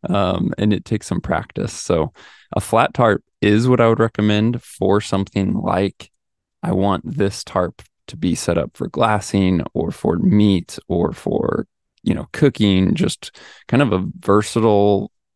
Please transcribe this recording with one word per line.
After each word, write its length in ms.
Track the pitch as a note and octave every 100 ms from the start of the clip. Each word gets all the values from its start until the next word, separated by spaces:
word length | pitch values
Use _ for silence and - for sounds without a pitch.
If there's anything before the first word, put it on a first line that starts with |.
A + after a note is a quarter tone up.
| -
Um, 440 | G2 F#2 F#2 - -
and 160 | G#2+
it 120 | G2+
takes 220 | - G#2+ -
some 140 | E2+
practice. 520 | - D#2+ - - -
So 380 | - - E2+ D#2 _ - - _ -
a 40 |
flat 340 | - A2+ C3
tarp 280 | - A#2 G2 _ _
is 260 | G#2 G#2 B2+
what 120 | B2
I 80 | A#2
would 120 | A2+
recommend 640 | A2+ - G#2 G#2 A2 A#2+
for 380 | - - F#2+ G2+
something 540 | - F#2+ F#2+ G2 F#2+
like, 560 | F#2 - F2+ G2 _ - _ _ _ _ _
I 100 | E2
want 300 | F#2+ G2 F#2+
this 400 | - - G2+ -
tarp 380 | - F#2+ F2+ - - _ -
to 100 | -
be 180 | F2+
set 240 | E2 - F2
up 180 | - -
for 120 | -
glassing 760 | - A2 G#2 - G2 F#2+ F2+ -
or 160 | - E2
for 260 | - - F2
meat 600 | F#3+ G#2 G#2 F#2 - - _
or 240 | F2 F2
for, 540 | - - - - - - _ _ _
you 120 | -
know, 140 | - -
cooking, 640 | - C#3+ - G#2 F#2+ F#2+
just 440 | - F#3+ - - - - - -
kind 140 | A#2+
of 100 | C#3
a 140 | F#2 F#2+ -
versatile 880 | - G2+ G#2 - A2 G#2 G2+ G2 G#2 _ _